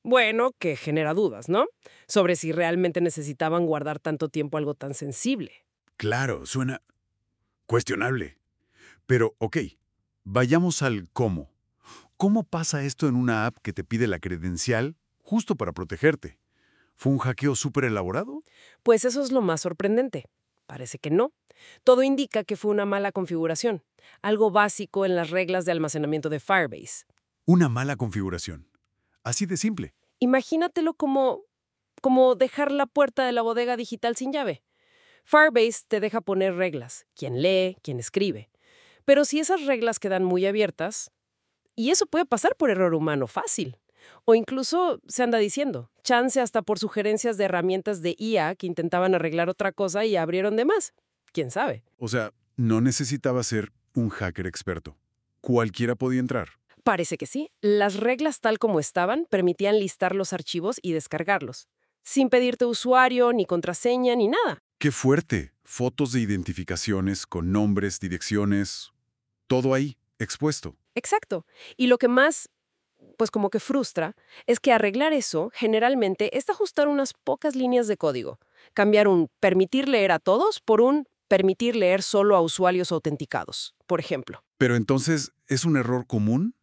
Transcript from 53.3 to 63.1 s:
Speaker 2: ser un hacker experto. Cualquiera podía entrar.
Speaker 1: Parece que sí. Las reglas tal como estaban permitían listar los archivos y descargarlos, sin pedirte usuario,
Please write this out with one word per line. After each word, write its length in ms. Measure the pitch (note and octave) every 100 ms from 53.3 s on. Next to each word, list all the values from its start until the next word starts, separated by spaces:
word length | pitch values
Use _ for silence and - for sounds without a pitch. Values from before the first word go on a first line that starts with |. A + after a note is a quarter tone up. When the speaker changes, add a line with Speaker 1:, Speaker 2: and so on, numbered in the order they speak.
| B2+
Speaker 2:
ser 280 | A2+ A2+ G#2 _ _
un 160 | - A2+
hacker 380 | - F#2+ E2+ F#2
experto. 500 | - - E2 D2+ - _ _ _ _
Cualquiera 540 | - A#2+ A2+ F#2+ A#2+ A#2+
podía 260 | B2+ B2+
entrar. 280 | B2+ B2 F2 _ _ _
Speaker 1:
Parece 360 | - F#3 E3+ E3
que 100 | C#3
sí. 240 | C4+ D#4 _
Las 360 | G#3 G#3 G3+ G3
reglas 420 | A3 B3+ D#4 -
tal 180 | A3+ A3
como 220 | A3+ E3+
estaban 480 | D3 - F3+ C4+ E4+
permitían 500 | G3 F3+ F3 G3 G#3+
listar 360 | G3 - F3+ G3
los 160 | F#3
archivos 480 | F3+ - F3 F#3 C4
y 120 | F#3
descargarlos, 720 | D#3+ - D#3 E3+ G3 B2+ B2+ - _ _ _
sin 260 | - C4+ B3+
pedirte 360 | B3 B3 B3 A#3+
usuario, 680 | A3+ B3 B3+ B3+